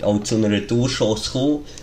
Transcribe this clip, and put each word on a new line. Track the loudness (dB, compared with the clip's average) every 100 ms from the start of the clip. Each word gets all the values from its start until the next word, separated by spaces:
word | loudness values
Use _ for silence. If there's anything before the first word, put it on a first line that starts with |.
auch | 0 0
zu | 0 0
einer | 2 0 0
Torchance | 0 0 0 0 0 -2
gekommen. | 0 0 0 -4 -16